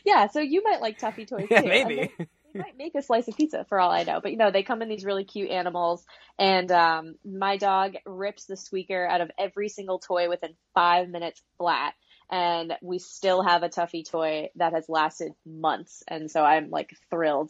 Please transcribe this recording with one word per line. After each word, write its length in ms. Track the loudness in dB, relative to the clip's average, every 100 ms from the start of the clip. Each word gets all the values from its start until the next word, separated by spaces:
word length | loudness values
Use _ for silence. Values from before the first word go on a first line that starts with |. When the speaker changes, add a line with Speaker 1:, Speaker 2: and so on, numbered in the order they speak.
| 4
Speaker 1:
yeah. 220 | 4 4
So 120 | 2
you 220 | 0 0
might 180 | 2 0
like 180 | -2 -4
Tuffy 280 | -8 -8 -10
toys 200 | -8 2
Speaker 2:
<laughs> 40 |
Yeah, 100 | 2
Speaker 1:
too. 60 | 4
Speaker 2:
maybe. 320 | 2 2 -2
Speaker 1:
And 100 | -6 -8
they, 80 | -14 _ _
they 60 | -14
might 180 | -14 -12
make 160 | -8 -8
a 60 |
slice 260 | 0 0 0
of 80 | 0
pizza 300 | 0 0 -2
for 120 | 2
all 100 | 4
I 140 | 4
know. 160 | 0 -2
But, 100 | -4
you 60 | 2
know, 140 | 4
they 100 | 4
come 200 | 0 -4
in 40 | -4
these 140 | -6
really 200 | -4 -4
cute 260 | -4 -6 -4
animals, 560 | -2 -4 -2 -2 -2 _ -20 -20 0
and, 340 | 2 4 4
um, 440 | 4 6 4 -4 -16 -14
my 320 | -4 -2 0
dog 380 | 2 2 0 -4 -14
rips 400 | -8 -8 -8 -14
the 100 | -14
squeaker 520 | -8 -8 -4 -4 0
out 120 | 0
of 100 | -2 -4
every 280 | -6 -4 -8
single 300 | -8 -6 -6
toy 300 | -2 -2 0
within 240 | -2 -8 -14 _ 2
five 340 | 4 4 2
minutes 320 | -6 -8 -10 _ _
flat. 380 | -2 0 -2 -8 _ _ _
And 440 | -2 0 0 -4 -8
we 180 | -6 -8
still 420 | -10 -4 2 2
have 200 | 4 4
a 40 | 2
Tuffy 420 | -2 -4 -4 -8
toy 420 | -4 -2 -2 -6 -2
that 160 | 0
has 140 | 0 -2
lasted 460 | 0 0 -2 -10 -12 -20
months. 560 | -4 -2 -2 -6 -18 -12
And 220 | -10 -4
so 120 | 2
I'm, 260 | 4 4 2
like, 220 | -6 -8 -12 _
thrilled 400 | -2 0 0 -2